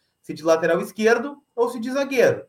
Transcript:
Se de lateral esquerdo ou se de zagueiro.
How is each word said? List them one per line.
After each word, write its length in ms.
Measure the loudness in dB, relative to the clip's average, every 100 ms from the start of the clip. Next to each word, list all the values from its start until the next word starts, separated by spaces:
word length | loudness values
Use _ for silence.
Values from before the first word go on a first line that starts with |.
| _ _
Se 120 | -14
de 100 | -4
lateral 380 | 2 2 2 0
esquerdo 560 | -4 0 2 2 0 -12 _ -4
ou 140 | -4
se 100 | -4
de 120 | -6
zagueiro. 540 | -4 -2 2 2 2